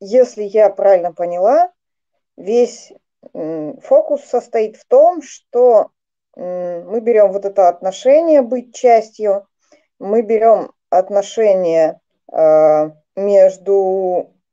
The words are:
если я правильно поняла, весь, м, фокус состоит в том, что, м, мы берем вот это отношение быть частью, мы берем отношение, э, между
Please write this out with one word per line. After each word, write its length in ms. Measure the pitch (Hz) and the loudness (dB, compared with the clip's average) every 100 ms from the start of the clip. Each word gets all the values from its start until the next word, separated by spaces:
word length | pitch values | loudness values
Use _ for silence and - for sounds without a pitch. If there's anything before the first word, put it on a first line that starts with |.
если 420 | 196 247 254 - | -2 0 0 -2
я 280 | 202 214 208 | -6 0 0
правильно 420 | 196 196 185 175 | 2 0 2 0
поняла, 600 | 165 175 175 196 294 359 _ _ _ _ _ _ - | -8 -8 -4 0 0 -2 _ _ _ _ _ _ -16
весь, 560 | 180 240 240 - - _ _ _ - | -4 -2 -2 -4 -20 _ _ _ -20
м, 440 | - 311 320 302 - | -14 -10 -10 -12 -10
фокус 440 | - 277 311 285 | -2 0 0 -6
состоит 520 | - 247 240 226 220 - | -6 -8 -6 -6 -6 -10
в 100 | - | -2
том, 360 | 254 330 349 | 2 2 0
что, 680 | 269 - _ 240 247 220 - _ _ _ _ - | -8 -20 _ 0 2 2 0 _ _ _ _ -18
м, 520 | 180 180 175 175 175 | -14 -10 -10 -12 -10
мы 120 | 220 | -6
берем 320 | 226 220 202 | -2 2 2
вот 120 | 196 | 0
это 240 | 196 202 180 | -6 0 0
отношение 760 | 175 190 190 254 294 330 294 | 0 -6 -4 2 2 4 2
быть 320 | 233 247 240 | 0 -4 -10
частью, 720 | - 254 226 220 - 214 196 196 _ _ _ _ - | -2 2 2 0 -6 -4 -4 -8 _ _ _ _ -16
мы 240 | 190 220 | -6 -4
берем 500 | 214 220 226 202 156 _ - | -2 0 2 2 -2 _ -4
отношение, 1080 | 180 185 202 196 - 214 190 175 165 156 - _ _ _ | -2 -2 -4 -4 -2 0 0 0 0 -2 -4 _ _ _
э, 580 | - 156 156 156 151 156 156 _ - | -2 2 4 4 2 -2 -8 _ -8
между 1160 | 202 202 190 185 180 196 190 190 185 180 - _ _ | 0 4 4 2 -2 -2 0 -2 -4 -6 -8 _ _